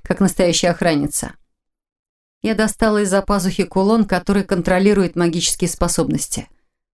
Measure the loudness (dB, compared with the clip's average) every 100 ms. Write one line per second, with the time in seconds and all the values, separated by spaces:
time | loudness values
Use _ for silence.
0 | -8 0 0 2 0 2 0 0 0 0
1 | -2 -4 -8 -12 _ _ _ _ _ _
2 | _ _ _ _ -2 0 0 0 0 2
3 | 2 0 0 0 0 -2 -2 0 2 2
4 | 2 0 0 0 0 -2 2 2 4 4
5 | 0 0 0 0 -4 -2 -4 -2 -2 0
6 | 0 -2 -4 -8 -10 _ _ _ _